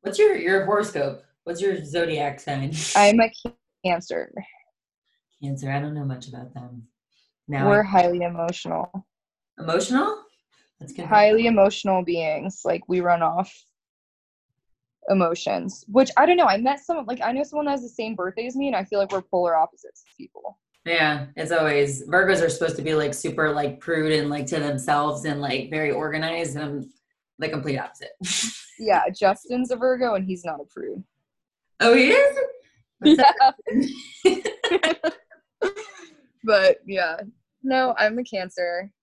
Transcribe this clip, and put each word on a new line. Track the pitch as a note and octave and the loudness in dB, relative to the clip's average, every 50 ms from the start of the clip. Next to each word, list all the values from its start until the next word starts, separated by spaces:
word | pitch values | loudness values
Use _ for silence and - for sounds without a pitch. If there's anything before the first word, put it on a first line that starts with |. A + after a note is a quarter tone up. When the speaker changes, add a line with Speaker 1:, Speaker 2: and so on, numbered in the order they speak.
Speaker 1:
What's | _ G3+ G#3 | _ -6 2
your, | - G#4+ G#4+ F#4+ | 4 4 4 4
your | - - F3 G#3+ C#4+ - | 2 0 0 0 2 2
horoscope? | - G#3 F#3+ - - - D3 C#3 C#3 C3+ - _ _ _ _ _ | 2 0 0 0 -2 -4 -4 -4 -4 -4 -10 _ _ _ _ _
What's | E3+ F3 E3+ | -10 -8 -2
your | F#3+ G3 F#3 D#3 D3+ | -2 -2 -2 -4 -8
zodiac | C#3 D3 E3+ E3 E3 D#3 D3+ D3 C#3+ C#3 - | -6 -4 -2 -2 -2 -2 -4 -4 -6 -6 -8
sign? | - - C#3+ C3+ C3+ C#3+ D#3 D#3 D#3 - - | -8 -8 -6 -4 -4 -6 -6 -6 -6 0 4
Speaker 2:
I'm | G3+ G3+ G3+ G#3+ A3+ | 6 6 6 6 6
a | A3+ A3+ - - - A#3+ - _ _ _ _ _ - | 4 2 0 -10 -14 -14 -14 _ _ _ _ _ -4
Cancer. | F#3 F3 E3+ F3+ - F3 E3+ - - - - F#3+ - - _ _ _ _ _ _ _ _ _ _ _ _ _ _ _ _ _ C#3+ | -4 -4 -4 -4 -8 -8 -8 -8 -8 -12 -18 -18 -18 -20 _ _ _ _ _ _ _ _ _ _ _ _ _ _ _ _ _ -10
Speaker 1:
Cancer. | C#3 C#3 C3 C#3 C3+ | -10 -8 -8 -6 -6
I | C#3 C#3+ | -4 -4
don't | C#3+ D3 D3+ | -4 -6 -8
know | D3+ C#3+ | -6 -6
much | C#3 C3 B2 - | -8 -8 -8 -12
about | - B2 B2 B2 - - | -16 -16 -16 -18 -16 -16
them. | B2+ B2 A#2+ B2 A#2 - _ _ _ _ _ _ _ _ _ _ _ _ | -18 -18 -16 -18 -20 -20 _ _ _ _ _ _ _ _ _ _ _ _
Now | - D3 C#3 C3+ G3+ | -8 -4 0 4 4
Speaker 2:
We're | G3+ G#3 G#3+ | 6 4 4
Speaker 1:
I | |
Speaker 2:
highly | F#3+ G3 F#3 F3+ F3 F3 F3+ F3 | 4 4 4 4 4 2 -2 -4
emotional. | F3 F3 E3+ E3 E3+ F3+ - - E3+ E3 E3 - - - G3 - _ _ _ _ _ _ _ _ _ _ - | -4 -4 -4 -4 -4 -6 -8 -8 -6 -6 -6 -6 -8 -10 -16 -16 _ _ _ _ _ _ _ _ _ _ -12
Speaker 1:
Emotional? | E3 E3 E3 F#3 - - B3 C4+ F4+ G#4+ G#4+ - - _ _ _ _ _ _ _ _ _ _ _ | -6 -2 -2 -2 0 0 0 0 0 0 -4 -8 -14 _ _ _ _ _ _ _ _ _ _ _
That's | D#3 - | -20 -16
good. | - - F3 | -14 -12 -2
Speaker 2:
Highly | D#3 G#3+ G#3 G#3 G#3+ G#3+ A3+ A#3 | 4 6 6 8 8 6 4 4
emotional | A#3 A#3 G#3 G3 G3+ G3+ - - G3+ F#3+ F#3 F3+ | 4 6 6 6 4 4 -2 -2 0 0 0 0
beings. | E3+ E3+ E3 D#3+ D#3 D#3 C#3+ - F#3+ F#3+ - - | -2 -2 -2 -2 -2 -4 -4 -6 -10 -10 -8 -4
Like, | E3+ E3+ F3 - - | -4 -4 -4 -2 -2
we | F3+ F3+ | -2 0
run | F3 F3 F3 E3+ | 2 2 2 2
off | E3 D#3+ E3 F3 F#3+ - - - _ _ _ _ _ _ _ _ _ _ _ _ _ _ _ _ _ _ _ _ _ _ _ _ _ _ _ _ _ - | 2 0 0 -2 -4 -6 -10 -20 _ _ _ _ _ _ _ _ _ _ _ _ _ _ _ _ _ _ _ _ _ _ _ _ _ _ _ _ _ 0
emotions, | G3 G3 F3+ E3 E3+ F3 - - - - F3 F#3+ - - - | 0 2 2 0 -2 -4 -4 -6 -6 -4 -6 -8 -12 -12 -18
which | - G3+ C4 C4+ B3 - | 0 2 2 2 4 4
I | - C#4 | 4 4
don't | D#4+ F4+ | 6 6
know. | F4 E4 | 4 4
I | A3+ G3 | 2 2
met | G#3 A#3 C4 C#4 C#4+ | 2 0 -2 -2 -4
someone, | _ - E4+ D#4+ C4 | _ -6 -6 -6 -4
like, | - C4+ B3 | -8 -8 -6
I | - A3+ | -4 -4
know | B3 C4+ D4 | -4 -4 -6
someone | C#4+ - D4 D4+ | -6 -6 -4 -4
that | C#4+ C#4 | -2 -4
has | C4+ A#3+ | -4 -8
the | A#3 | -12
same | _ - A3+ A3 A3+ | _ -10 -8 -8 -6
birthday | F#3+ F3+ F#3 F#3+ - A#3 | -6 -6 -6 -6 -8 -10
as | B3 B3+ | -8 -6
me, | C4+ C#4 | -6 -4
and | C#4 A#3+ | -2 -2
I | F#3 F#3+ | -4 -4
feel | G3 G#3 | -2 -2
like | G3+ G3 G3 | -2 -2 0
we're | G3 F#3+ | -2 -6
polar | F3+ _ - F3+ F3+ F3 E3 | -6 _ -2 0 0 2 2
opposites | D#3+ D#3 - _ _ - - _ _ | 2 0 0 _ _ -20 -20 _ _
of | _ _ _ | _ _ _
people. | _ - - _ - - - - _ _ _ _ _ _ | _ -20 -20 _ -16 -16 -16 -18 _ _ _ _ _ _
Speaker 1:
Yeah, | - E3+ E3 D#3 D3+ D3 C#3 C3+ - - | -4 -2 0 0 0 0 -4 -6 -12 -10
it's | D#3 D#3 D#3 | -10 -6 -2
always, | E3+ E3 D#3 D3+ D3 C#3+ C#3+ C#3 C3+ C3 - | 0 0 2 2 2 2 0 0 -2 -10 -6
Virgos | B2+ F3 F#3 F#3+ F#3 F#3+ D#3+ | 0 2 2 4 4 2 2
are | E3+ E3 | 2 0
supposed | D#3+ - E3+ D#3+ E3 | 0 -2 -2 -4 -4
to | - | -4
be, | C#3 D#3+ D#3 | -4 -2 0
like, | D3+ D3 C#3+ C#3+ | 0 0 -2 -6
super, | - - D#3 C3+ - D#3 D3+ | -6 -8 -6 -2 0 0 0
like, | D3 D3 C#3+ C3+ - - | 0 -2 -4 -4 -6 -8
prude | - - E3 D#3+ D#3 D#3 D#3 | -6 -4 -2 -2 0 0 0
and, | D3+ D3 D3 | 0 0 -2
like, | D3 D3 C#3+ | -4 -6 -6
to | - F3 D#3 | -4 -4 -4
themselves | D3 D3 C#3+ C3 - - D3 D3 D3 D3+ - - - | -2 -4 -4 -4 -2 0 0 0 0 -2 -4 -4 -6
and, | D#3 C#3+ C#3+ | -6 -6 -4
like, | C#3+ C3 B2+ C3 - - | -4 -4 -4 -4 -6 -6
very | D#3 D#3 D#3 D3 | -6 -4 -2 -2
organized, | C#3 - D#3 D3 D3 D#3 D#3+ E3 E3 E3+ E3 C#3+ C3+ | -2 -2 -4 -4 -4 -4 -4 -4 -4 -4 -6 -6 -6
and | - D#3 | -8 -8
I'm | C#3+ C#3+ C#3+ - - _ _ _ _ _ _ _ _ _ _ | -8 -8 -10 -10 -12 _ _ _ _ _ _ _ _ _ _
the | D#3 D#3 | -8 -6
complete | D#3 C#3+ C3+ D3+ C3+ | -6 -6 -4 -4 -4
opposite. | B2 - - _ - - - - _ | -4 -6 -10 _ -18 -20 -20 -16 _
<laughs> | F#3 F3+ - - - A3+ - - - - _ - | -8 -6 -4 -4 -4 -6 -8 -12 -20 -20 _ -8
Speaker 2:
Yeah, | A3 G#3+ F#3+ E3 - - | 0 2 2 2 2 -2
Justin's | G3 - G#3 F#3+ G#3 - - - B3 B3 B3+ B3 | -2 0 2 2 2 0 -6 -8 -4 -4 -4 -4
a | B3+ | -4
Virgo, | A3+ B3+ B3+ B3+ B3 B3 A#3+ A3 | -2 0 0 0 0 0 -2 -2
and | F#3+ F#3+ | -2 -4
he's | F#3 F#3 F3 F3 | -4 -8 -8 -8
not | E3+ D#3 D3 | -10 -10 -10
a | D3 | -14
prude. | _ _ - - - - - F#3+ _ _ _ _ _ _ _ _ _ _ _ _ _ _ _ | _ _ -12 -12 -10 -10 -12 -14 _ _ _ _ _ _ _ _ _ _ _ _ _ _ _
Speaker 1:
Oh, | G#3 A#3 A#3+ | 4 6 6
he | C4+ B3+ D4 | 6 6 6
is? | A4+ C#5 C#5+ C#5 C#5 C#5 B4+ - - - _ _ _ _ _ _ _ _ | 6 6 6 4 4 0 -4 -4 -6 -16 _ _ _ _ _ _ _ _
What's | - D4+ D#4 D4 | 6 6 8 8
Speaker 2:
Yeah. | C4 B3 - - | 8 6 6 8
Speaker 1:
up? | C4 C4 - - - - G#3+ B3+ C#4+ - - - - - - - - F#4 - - - - - - - - E4+ F#4 - A3 - - - E4 - | 4 4 4 0 -10 -2 -2 0 0 -2 -6 -12 -18 -20 -20 2 2 2 2 2 -4 -8 -8 -4 -4 -2 0 0 0 0 -2 -2 -4 -6 -6
<laughs> | - _ _ - _ _ _ _ _ A4 F#4+ G4+ G#4 - - - - E4+ E4 _ _ _ _ _ _ - | -6 _ _ -20 _ _ _ _ _ -6 -6 -4 -8 -18 -18 -20 -20 -20 -20 _ _ _ _ _ _ 0
Speaker 2:
But, | A3 G#3 G3 F#3+ F#3+ F3 - _ | 4 4 6 6 6 4 4 _
yeah. | - G3 F#3+ F3+ D#3+ D#3+ E3 G#3 G#3 - _ _ _ _ _ - | -6 -4 -2 -2 -2 -4 -8 -12 -16 -18 _ _ _ _ _ -4
No, | C4 C4 C4 C4 B3+ A#3 | 0 0 2 2 0 0
I'm | - G#3 G#3+ A3 A#3+ | 0 0 0 0 -4
a | B3 | -8
Cancer. | - - F#3+ F3+ F#3 - - F3+ F3 F3 F3 F#3+ G3+ _ _ | -6 -6 -8 -8 -8 -6 -6 -4 -4 -4 -6 -10 -12 _ _